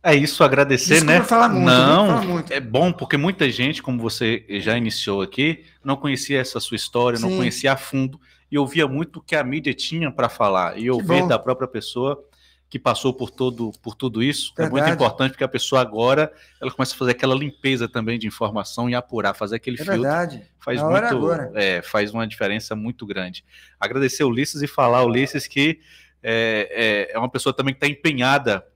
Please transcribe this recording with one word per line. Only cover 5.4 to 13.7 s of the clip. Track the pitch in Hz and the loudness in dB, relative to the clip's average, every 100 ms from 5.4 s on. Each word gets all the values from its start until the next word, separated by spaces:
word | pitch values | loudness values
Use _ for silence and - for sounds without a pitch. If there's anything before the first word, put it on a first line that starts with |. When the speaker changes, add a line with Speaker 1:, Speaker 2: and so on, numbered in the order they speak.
| 147 160 - _ | -2 -2 -12 _
Speaker 1:
não | 143 139 | -4 -4
conhecia | 143 131 - 139 | -2 -4 -2 -2
essa | 127 117 | -2 -6
sua | - 110 | -6 -8
história, | - 120 123 117 | -4 0 0 0
não | 117 | -2
Speaker 2:
Sim. | 190 | 0
Speaker 1:
conhecia | 120 - 135 | -2 0 0
a | 135 | 0
fundo, | - 135 131 - _ _ _ | -2 -4 -4 -6 _ _ _
e | 143 | -2
ouvia | 135 160 147 | 0 0 0
muito | 135 165 165 | 0 -6 -10
o | |
que | - 156 | -4 -2
a | |
mídia | 127 147 147 | -2 -4 -4
tinha | 120 - 165 156 | -6 -6 -4 -6
pra | - 120 | -2 -4
falar, | - 107 92 87 104 | 0 0 2 -2 -2
e | |
Speaker 2:
Que | 117 | -2
Speaker 1:
ouvir | 123 104 175 | -2 2 2
Speaker 2:
bom. | 180 | 4
Speaker 1:
da | 117 | 0
própria | 123 127 127 | 0 -4 -4
pessoa | 110 - 123 131 143 - _ _ _ _ | -8 -8 -4 -4 -4 -12 _ _ _ _
que | - | -4
passou | 127 113 135 127 | -2 0 -2 -4
por | 117 | -10
todo, | - 127 120 113 | -4 -4 -2 -8